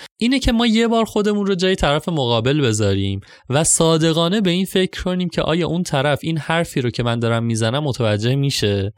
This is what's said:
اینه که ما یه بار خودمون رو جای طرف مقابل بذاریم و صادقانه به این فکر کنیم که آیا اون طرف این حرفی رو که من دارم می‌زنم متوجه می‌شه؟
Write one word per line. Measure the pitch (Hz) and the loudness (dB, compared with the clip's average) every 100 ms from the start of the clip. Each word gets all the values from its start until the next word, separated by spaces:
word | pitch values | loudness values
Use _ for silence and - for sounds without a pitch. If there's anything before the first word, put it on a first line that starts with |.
| - - | -12 -4
اینه | 233 269 | 0 0
که | 262 | 0
ما | 226 240 | 2 2
یه | 220 233 | 2 2
بار | 226 220 | 2 0
خودمون | 214 208 208 196 | 0 0 0 0
رو | 190 | 0
جای | 185 190 | 0 2
طرف | 156 147 185 | 2 0 0
مقابل | 160 120 117 120 151 | -2 2 2 2 2
بذاریم | 131 107 104 98 98 98 - - - | 2 2 2 0 0 -4 -8 -16 -4
و | 131 | 0
صادقانه | 160 - 165 165 165 160 170 214 | 2 2 4 4 2 2 0 0
به | 185 | 0
این | 175 190 | 0 0
فکر | 196 185 - | 0 -2 -2
کنیم | 180 180 175 | -4 -4 -4
که | - | -2
آیا | - 170 151 | -2 0 0
اون | 165 | -2
طرف | 175 143 143 139 | -2 0 0 0
این | - 165 | -2 -4
حرفی | - 165 170 151 | -2 -2 -2 -2
رو | 123 | -2
که | - | -2
من | 120 117 | -2 0
دارم | 117 117 | 0 0
می‌زنم | 117 113 113 135 | 0 0 0 -2
متوجه | 151 - 113 104 113 139 | -2 -2 0 0 0 0
می‌شه؟ | 139 - 107 101 98 | 0 0 0 0 -2